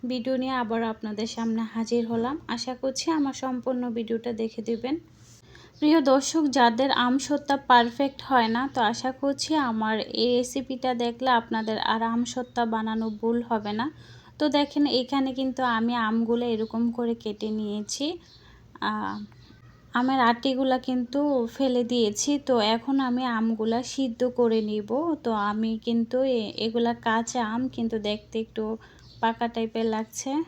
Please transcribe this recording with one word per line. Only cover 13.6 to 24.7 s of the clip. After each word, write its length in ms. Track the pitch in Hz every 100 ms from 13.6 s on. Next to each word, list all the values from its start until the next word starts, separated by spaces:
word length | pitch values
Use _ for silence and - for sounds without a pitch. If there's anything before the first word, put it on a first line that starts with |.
| 208
না। 140 | 214 262 - - - - -
তো 80 | 302
দেখেন, 360 | 285 285 294 294
এখানে 380 | 247 254 277 262
কিন্তু 280 | 254 262 254 254
আমি 240 | 226 226 240
আমগুলো 440 | 220 220 226 240 240
এরকম 360 | 226 220 226 233
করে 240 | 233 233
কেটে 340 | 233 220 208 220
নিয়েছি। 560 | 214 214 208 208 - 285 349 - - - - - -
আহ, 360 | 202 214 202 208 208 - - - - - -
আমের 260 | 240 254 269
আটিগুলা 540 | 233 233 269 254 262 254
কিন্তু 420 | 262 254 240 277 294 269 226
ফেলে 340 | - 269 247
দিয়েছি। 460 | 233 247 220 208 - 285
তো 160 | - 247 208
এখন 300 | 226 233 269
আমি 220 | 262 240 254
আমগুলা 500 | 226 220 226 220 226
সিদ্ধ 360 | 254 - 262 226 247
করে 260 | 247 240 226
নিব। 280 | 214